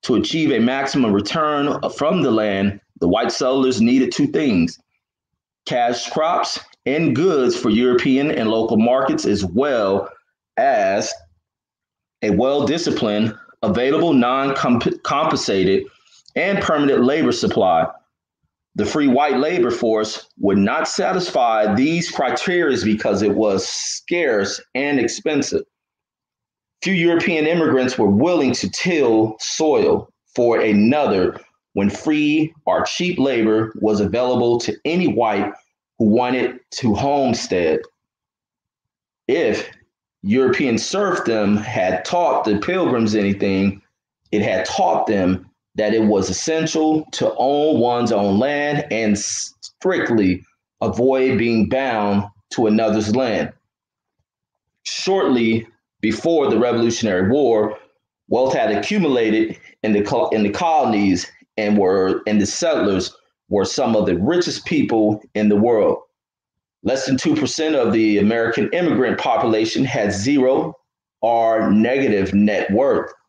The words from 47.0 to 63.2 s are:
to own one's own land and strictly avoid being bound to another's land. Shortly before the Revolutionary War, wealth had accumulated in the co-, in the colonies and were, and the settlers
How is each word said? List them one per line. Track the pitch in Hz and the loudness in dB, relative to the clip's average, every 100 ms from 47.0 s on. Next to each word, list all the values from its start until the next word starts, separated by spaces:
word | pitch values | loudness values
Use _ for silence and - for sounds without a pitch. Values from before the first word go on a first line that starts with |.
| 156 | -2
to | - 123 - | -4 -4 0
own | 127 143 151 135 | 0 2 2 2
one's | 120 120 117 | 2 0 0
own | 110 101 98 | 0 2 2
land | 131 147 147 147 147 | 0 0 -2 -4 -4
and | 107 110 101 | -4 0 -2
strictly | - - - _ - _ 185 185 - 117 95 87 - _ _ _ | -2 -8 -10 _ -20 _ -2 -2 0 2 2 0 -6 _ _ _
avoid | 110 104 127 131 131 110 | -6 0 0 2 2 0
being | 117 113 107 | 0 0 0
bound | 131 135 113 104 101 101 _ _ | 0 -2 -2 0 -2 -4 _ _
to | - 113 | -2 2
another's | 107 113 104 104 117 | 2 2 0 0 -2
land. | 131 98 - - _ _ _ _ _ _ _ _ _ _ _ _ | 0 -2 -4 -8 _ _ _ _ _ _ _ _ _ _ _ _
Shortly | - - - 190 180 123 113 113 - _ _ _ | -14 -8 -2 0 2 2 2 0 -4 _ _ _
before | 110 107 165 165 135 | -2 -2 0 0 2
the | 113 | 2
Revolutionary | 123 117 117 113 110 90 95 | 0 0 0 0 -2 0 0
War, | 139 135 110 107 - - _ _ _ _ | 2 2 2 0 -6 -18 _ _ _ _
wealth | 110 131 | -2 0
had | 135 110 | 0 -2
accumulated | 104 98 208 165 127 110 107 113 - - _ | -2 -2 -2 0 2 2 0 -2 -6 -18 _
in | 107 | -2
the | 104 | 0
co-, | 104 127 - | 0 -2 0
in | 110 | 0
the | 104 | -2
colonies | 101 170 156 123 104 101 90 - - _ - | -2 0 2 2 2 2 0 -4 -16 _ -6
and | 104 104 | 0 2
were, | 92 95 95 95 - | 2 2 0 0 0
and | 107 | 0
the | 95 | 0
settlers | - 170 147 98 95 87 - | -2 -2 0 0 -2 -4 -10